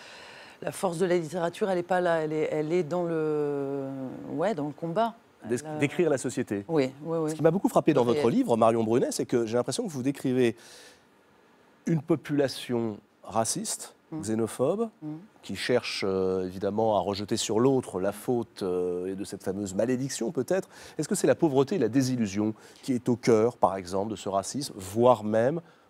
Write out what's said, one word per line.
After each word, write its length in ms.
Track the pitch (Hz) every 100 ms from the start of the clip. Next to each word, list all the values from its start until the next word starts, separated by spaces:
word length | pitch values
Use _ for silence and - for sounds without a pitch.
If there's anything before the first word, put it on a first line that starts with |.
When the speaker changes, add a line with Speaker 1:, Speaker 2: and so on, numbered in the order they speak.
| - - - - - -
Speaker 1:
la 100 | 170
force 240 | - 196 165
de 80 |
la 140 | 185 180
littérature, 500 | 156 175 170 175 202
elle 80 | 180
est 40 |
pas 180 | 175 185
là. 220 | 180 165
Elle 100 | 156
est, 160 | 156 156
elle 220 | 156 156
est 100 | 180
dans 220 | 151 175
le, 800 | 170 160 156 151 147 143 139 139 135 135 131 - -
ouais, 220 | 135 185
dans 120 | 220 147
le 60 |
combat. 420 | 143 165 165 226 220 _ _
Speaker 2:
D'es-, 120 | 110 120
Speaker 1:
Elle, 40 | 151
euh, 120 | 151
Speaker 2:
d'écrire 300 | 143 - 160
la 80 | 139
société. 460 | 131 131 120 101 98
Speaker 1:
Oui, 240 | 160 131 131
oui, 140 | 156 165
oui. 120 | 156
Speaker 2:
Ce 40 |
qui 80 | 156
m'a 80 | 156
beaucoup 180 | 160 -
frappé 240 | 175 156
dans 100 | 139
Speaker 1:
Le 40 | 120
Speaker 2:
votre 120 | 113
Speaker 1:
réel. 100 | 117
Speaker 2:
livre, 220 | 214 247 113
Marion 260 | 113 117
Brunet, 280 | 110 120 269
c'est 140 | - 135
que 180 | 123
j'ai 140 | 113 120
l'impression 260 | 120 139 240
que 60 |
vous 100 | 143
décrivez 540 | 123 139 139 127 120 110 - - - - _ _ _ _ _ _ _ _ -
une 140 | 165
population 960 | 135 160 - 143 135 - - 120 113 101 - _
raciste, 680 | - 101 113 - 220 - - - _
Speaker 1:
Mm. 80 | 160
Speaker 2:
xénophobe, 680 | 101 110 110 - 131 202 226 -
Speaker 1:
Mm. 120 | 151 156 214 _
Speaker 2:
qui 140 | - 95
cherche, 480 | - 123 - - 101
euh, 380 | 95 95 92 92
évidemment 500 | 92 98 104 110 104
à 40 |
rejeter 360 | 90 98 104 113
sur 220 | - 110
l'autre 400 | 127 135 - 92
la 140 | 95
faute, 500 | 104 - 120 113 -
euh, 440 | 95 90 90 87 92
et 100 | 95
de 80 |
cette 180 | 98 98
fameuse 320 | - 95 101
malédiction 560 | 95 117 127 135 - 226
peut-être. 380 | 147 123 185 - - - -
Est-ce 120 | 151
que 80 | 202
c'est 100 | 160
la 80 |
pauvreté 400 | 127 165 135 135
et 40 | 202
la 100 | 113
désillusion 680 | 131 127 127 107 98 107 107 - -
qui 80 | -
est 160 | 123 -
au 80 | 117
cœur, 400 | - 110 113 -
par 180 | 90
exemple, 380 | 95 87 95 107
de 40 | 98
ce 120 | 101
racisme, 460 | 98 95 127 147 -
voire 480 | 92 107 123 120
même 360 | 107 110 120 165 - _